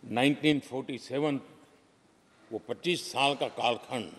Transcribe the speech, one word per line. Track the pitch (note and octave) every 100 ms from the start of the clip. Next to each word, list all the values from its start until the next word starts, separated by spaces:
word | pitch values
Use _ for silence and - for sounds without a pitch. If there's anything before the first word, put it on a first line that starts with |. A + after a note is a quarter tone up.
नाइनटीन | A2+ A2 C3+ C#3 D3+ D3
फ़ोर्टी | - B2+ B2+ B2
सेवन, | - C3 D3+ C#3 - - - _ _ _ _ _ _ _ -
वो | A2 -
पच्चीस | G#2 E3 E3+ -
साल | B2 C#3 C#3+
का | B2+
कालखंड | - A#2 A2+ - B2+ F2+